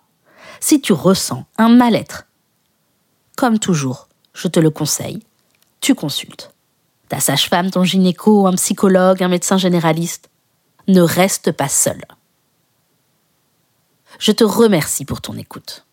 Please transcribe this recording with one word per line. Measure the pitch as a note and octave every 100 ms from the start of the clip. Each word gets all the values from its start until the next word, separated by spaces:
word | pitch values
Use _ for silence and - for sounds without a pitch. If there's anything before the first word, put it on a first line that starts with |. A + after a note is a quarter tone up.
| _ _ _ _ - -
si | - D4
tu | -
ressens | D#3+ F3+ F#3+ - B2 - -
un | A3+
mal-être, | A#3+ A#3+ - - - - _ _ _ _ _ _ _ _ _ _ -
comme | C4 G#3+
toujours, | - D#3+ C3+ B2 _ _ _
je | - F3+
te | F3
le | D#3
conseille, | D3+ D3+ - C#3+ E3+ - _ _ _ _ -
tu | - C4
consultes. | D3+ - - - - _ _ _ _ _ -
Ta | B2
sage-femme, | - C#3+ - F#3 F#3
ton | F3+
gynéco, | F#3 F#3+ F#3 E3 G#3+ G#3 F#3+
un |
psychologue, | F#3 - G#3 G3+ F#3 F#3 F#3
un | F3+
médecin | F3+ - F#3+
généraliste. | F#3 F3 D#3+ D#3+ E3+ - _ _ _ _ _ _ -
Ne | F#3
reste | E3 E3+ G3 - -
pas | D#3+ C#3
seul. | - - F2 - _ _ _ _ _ _ _ _ _ _ _ _ _ _ _ _ _ _ _ _ -
Je | -
te | G#3
remercie | G#3+ G3 A3+ F3+ - - C#3+
pour | B2
ton | -
écoute. | A2 G#2+ - - - _